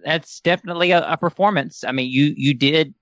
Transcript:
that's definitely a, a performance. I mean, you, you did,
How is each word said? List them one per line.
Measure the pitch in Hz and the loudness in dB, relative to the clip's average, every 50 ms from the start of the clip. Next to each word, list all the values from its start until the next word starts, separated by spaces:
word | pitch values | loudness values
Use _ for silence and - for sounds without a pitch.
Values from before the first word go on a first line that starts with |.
| - | -4
that's | 147 160 165 - - - - | -4 -4 -4 -4 -8 -12 -4
definitely | - 170 180 - - 175 175 170 180 180 | -2 -2 -2 -2 -4 -6 -4 0 2 4
a, | 180 170 - - | 4 2 2 0
a | 165 | -4
performance. | - 185 165 - - 196 208 196 147 135 - - - - | -2 -4 -4 -2 0 0 2 2 0 -2 -4 -8 -10 -8
I | - | -6
mean, | 131 131 127 127 | -4 -4 -4 0
you, | 131 135 147 151 - | 2 2 2 2 0
you | - 135 143 139 | 0 0 0 0
did, | 120 135 139 156 160 156 139 - _ | 2 2 2 2 2 0 -2 -6 _